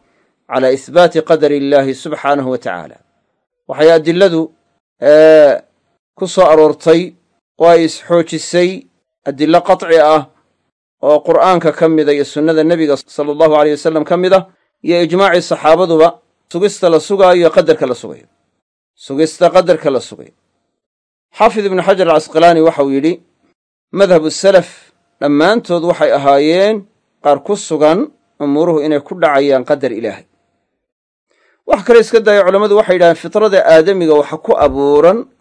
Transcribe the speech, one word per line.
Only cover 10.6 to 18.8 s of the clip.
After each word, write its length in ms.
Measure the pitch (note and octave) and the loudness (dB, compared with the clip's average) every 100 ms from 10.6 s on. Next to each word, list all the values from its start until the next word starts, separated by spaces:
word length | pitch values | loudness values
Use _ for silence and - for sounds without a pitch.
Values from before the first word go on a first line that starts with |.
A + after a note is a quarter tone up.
| _ _ _ _ | _ _ _ _
oo 160 | C3+ D3+ | 0 0
Qur'aanka 520 | E3 D#3+ F3 F3 E3 | 2 0 2 0 -2
ka 120 | - E3 | -2 0
mida 240 | D#3+ D3 | 0 0
iyo 120 | C#3+ C#3 | -2 -4
sunnada 380 | D3 D#3 D#3+ | -4 -2 0
nebiga 320 | D#3 E3+ D#3 C3+ | 0 -2 -2 -4
sallallahu 560 | - - D3 D3 D#3+ D3+ | -6 -10 -6 0 0 2
alayhi 200 | D3+ D3 | 0 -2
wasallam 260 | E3 D#3+ D3+ | -4 -4 -2
ka 100 | F3 | -2
mid 160 | F#3 | 2
ah, 100 | F#3+ F3+ _ _ _ | 0 -2 _ _ _
iyo 200 | - F3 | -4 -2
ijmaacii 380 | E3 F3+ G3 F3 | 0 0 0 0
saxaabaduba, 680 | - D#3+ D3+ E3 F#3 D#3+ E3 - _ _ _ | -2 -2 2 2 2 2 2 0 _ _ _
sugista 380 | E3+ G3 - F3+ | -6 -4 -2 0
la 100 | D#3+ | 0
sugaayo 360 | - G3 F#3 F3+ | -2 0 2 4
iyo 140 | E3 | 2
qadarka 360 | F#3 D#3+ - C3+ | 2 0 0 -4
la 100 | B2 | -8
sugayo. 320 | G#2+ C2+ _ _ _ _ _ _ | -12 -20 _ _ _ _ _ _